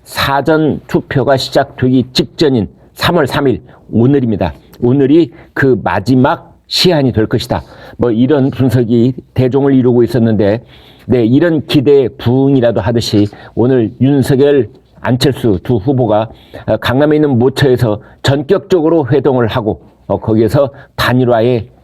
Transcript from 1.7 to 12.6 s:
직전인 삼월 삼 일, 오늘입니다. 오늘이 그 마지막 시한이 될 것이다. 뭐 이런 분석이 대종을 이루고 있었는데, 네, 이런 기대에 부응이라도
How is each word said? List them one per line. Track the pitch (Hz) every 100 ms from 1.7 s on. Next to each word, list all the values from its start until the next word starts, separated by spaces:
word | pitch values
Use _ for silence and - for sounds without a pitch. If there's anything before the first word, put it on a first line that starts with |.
| - 127 131 -
직전인 | - 170 - 156 131 92 - -
삼월 | - - 175 131
삼 | - 139
일, | - - - -
오늘입니다. | 107 117 143 123 98 90 - - -
오늘이 | 120 139 131 160 160 - -
그 | - 135 117
마지막 | 90 90 98 131 139 170 - _ _
시한이 | - 185 160 135
될 | 107 107
것이다. | 120 - 92 - - - -
뭐 | 123
이런 | 110 127 147 135
분석이 | 135 131 127 117 120 120 131 -
대종을 | - 131 139 139
이루고 | 131 127 123
있었는데, | 117 135 117 104 101 113 - - - - -
네, | 123 110
이런 | 131 170 160 131
기대에 | 151 131 143 120
부응이라도 | - - 131 135 139